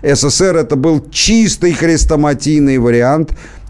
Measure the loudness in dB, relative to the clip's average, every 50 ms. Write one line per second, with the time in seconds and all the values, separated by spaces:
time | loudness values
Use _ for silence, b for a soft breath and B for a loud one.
0 | -2 0 0 0 0 -2 0 0 0 0 0 0 -2 -2 -2 -2 0 0 0 0
1 | -2 -6 -6 -4 -2 0 2 2 2 0 0 0 -2 -2 0 0 0 0 2 2
2 | 2 2 0 0 0 0 -2 -2 -2 0 0 2 2 2 2 2 2 2 2 2
3 | 2 2 0 0 -2 -4 B B B B B B B B